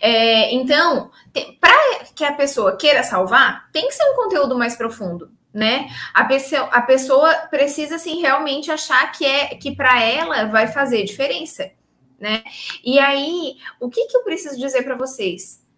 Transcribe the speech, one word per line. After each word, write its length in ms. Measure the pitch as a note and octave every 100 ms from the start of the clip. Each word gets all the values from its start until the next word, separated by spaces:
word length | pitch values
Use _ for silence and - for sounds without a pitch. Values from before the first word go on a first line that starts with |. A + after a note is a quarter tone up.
É, 520 | A3+ A3+ A3+ A3+ G#3+
então, 560 | B3 B3+ D4 E4+ C#4 - - _
te-, 240 | - - -
pra 160 | E4+ C5 D5 A4 -
que 100 | -
a 100 | D4
pessoa 420 | D4 C#4 C4 G3+ F#3+
queira 260 | D4 C#4
salvar, 680 | - F#3+ F#3+ A#3+ B3+ - _
tem 140 | D4+ B4
que 80 |
ser 100 | C#5+
um 120 | D5 B4+
conteúdo 420 | G#4+ F#4 C#4 B3
mais 180 | A#3 A#3+
profundo, 540 | A3+ A3+ F#3+ F3 E3 _ _
né? 380 | G#3 G#3+ B3+ C4+ - -
A 120 | F#3+
pessoa, 400 | - C4+ C4+ D4+
a 180 | - A#3+
pessoa 500 | A#3+ C4 C4 C4+ D#4 D#4+ -
precisa, 460 | C#4+ C#4+ C#4+ D4
assim, 260 | D#4+ E4 D#4+
realmente 500 | E4 C4+ D4+ C#4 D4+
achar 400 | D#4 - B3+ D4+
que 120 | -
é, 220 | C#4+ C4+ C#4+
que 200 | - C#4
pra 280 | - C4 B3
ela 420 | A3+ C4 E4 C#4+
vai 220 | G#3+ A3 A3+
fazer 380 | B3+ C4+ A#3
diferença, 680 | G3 - C#4 F4 D#4+ - - _ _ _ _ _
né? 240 | G#3 A3 A3 - - -
E 160 | - C4+
aí, 580 | C#4 C#4 C#4+ F4 D4+ C4 - -
o 120 | B3
que 160 | - -
que 100 | B4+
eu 60 |
preciso 340 | A4+ E4+ D#4 C4
dizer 240 | C4+ C4
pra 120 | C4
vocês? 680 | B3 C4 - G3 F3 - - -